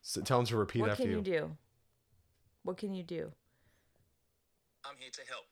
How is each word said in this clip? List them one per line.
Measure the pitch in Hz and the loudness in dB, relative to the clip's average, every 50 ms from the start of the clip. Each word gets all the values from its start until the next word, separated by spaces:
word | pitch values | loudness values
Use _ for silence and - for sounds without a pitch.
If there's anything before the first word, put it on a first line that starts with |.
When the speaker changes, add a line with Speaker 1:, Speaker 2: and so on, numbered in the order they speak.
| _ | _
Speaker 1:
S-, | - - - - | -4 -4 -4 2
tell | - 139 123 | 4 6 6
him | 123 | 6
to | 113 113 | 6 4
repeat | 110 104 95 - 117 | 2 2 2 2 2
Speaker 2:
What | - 110 | 2 2
Speaker 1:
after | 104 - 262 | 2 2 2
Speaker 2:
can | - | 2
Speaker 1:
you. | 220 214 | 2 0
Speaker 2:
you | 202 | 2
do? | 190 180 156 151 156 156 - _ _ _ _ _ _ _ _ _ _ _ _ _ _ _ _ _ _ _ _ | 2 0 0 0 -2 -6 -12 _ _ _ _ _ _ _ _ _ _ _ _ _ _ _ _ _ _ _ _
What | _ 175 185 - | _ -6 -4 -4
can | - 202 196 | -4 -4 -4
you | 185 175 | -4 -6
do? | 165 175 160 160 156 147 _ _ _ _ _ _ _ _ _ _ _ _ _ _ _ _ _ _ _ _ _ _ _ _ _ _ _ _ _ - | -4 -4 -4 -4 -6 -8 _ _ _ _ _ _ _ _ _ _ _ _ _ _ _ _ _ _ _ _ _ _ _ _ _ _ _ _ _ -14
Speaker 3:
I'm | 135 135 123 | -14 -14 -14
here | 127 127 | -14 -14
to | - - 135 131 | -12 -12 -10 -10
help. | 131 123 123 _ | -10 -10 -10 _